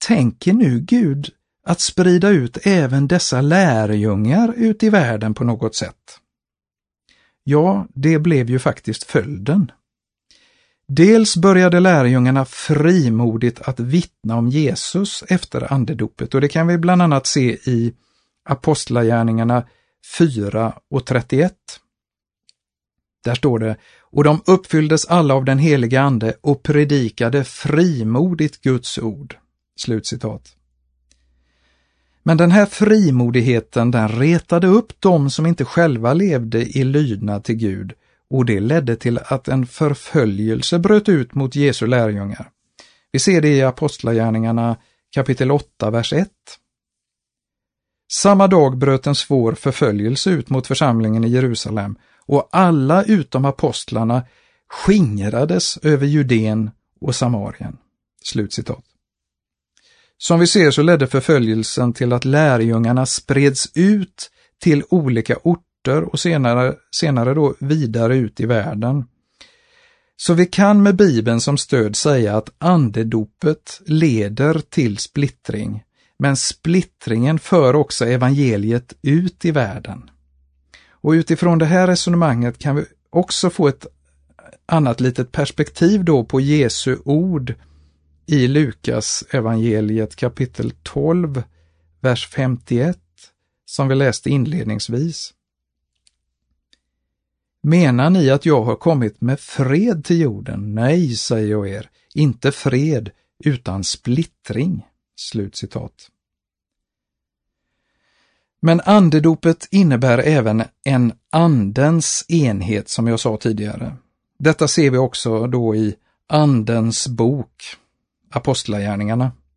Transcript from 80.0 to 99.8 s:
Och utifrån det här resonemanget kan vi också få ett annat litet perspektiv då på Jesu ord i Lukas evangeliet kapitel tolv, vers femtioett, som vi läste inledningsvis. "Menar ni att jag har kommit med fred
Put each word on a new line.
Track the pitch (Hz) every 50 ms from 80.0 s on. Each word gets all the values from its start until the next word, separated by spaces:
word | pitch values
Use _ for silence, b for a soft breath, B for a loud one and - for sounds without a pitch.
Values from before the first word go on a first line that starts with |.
| - - _ _ _ _ _ _ _ _ _ _ _ b b b b b
Och | b b - 147
utifrån | 160 165 160 - 165 - 175 175 170 160
det | 160
här | 151 175 180 185
resonemanget | 180 180 175 - 180 170 170 170 151 120 117 120 120 117 -
kan | - 147 139
vi | 147 - - _ _ _ _
också | - 135 143 - - - - 180
få | - - 170 139
ett | 131 - - - - _ _ _ _ _ _ _ _ _ - - - _ _
annat | - 165 160 147 127 117 -
litet | 127 127 120 - 127 -
perspektiv | - - 139 - - - 147 - - - 165 175 214 202 180
då | 170 151 127 113
på | - - 135
Jesu | 135 143 151 151 135 113 - - - 135 131 - -
ord | 139 143 156 180 190 175 143 127 123 117 - _ _ _ _ _ _ _ _ _ _ _ _ _
i | - 151 139 123 123
Lukas | 139 151 151 120 - - - 123 120 113 - - - - - -
evangeliet | - 131 110 113 113 113 113 117 107 107 107 104 110 110 110 107 -
kapitel | - 127 123 123 - 135 123 - - 117 120 - _
tolv, | - - - 139 143 160 170 180 175 151 135 127 120 - _ _ _ _ _ _ _ _ _ _
vers | - 127 120 - - -
femtioett, | - - 131 131 123 120 - - 120 120 135 175 180 - _ _ _ _ _ _ _ _ _ _ _ _ _
som | - - - 139 135
vi | 135
läste | 135 139 127 107 - - -
inledningsvis. | 143 139 123 156 151 175 113 110 107 107 - - 117 123 156 170 156 - - - - _ _ _ _ _ _ _ _ _ _ _ _ _ _ _ _ _ _ _ _ _ _ _ _ _ _ _ _ _ _ _ _ _ _ _ _ _ _ _ _ _ _ _ _ _
"Menar | - 147 165 180 170 135 120 120 135 165
ni | 185 185 151 135
att | 135 143 -
jag | 165 147 123
har | 110 120 110
kommit | - - 170 160 135 117 104 - _
med | 117 120 135 -
fred | - - - - 135 127 135 170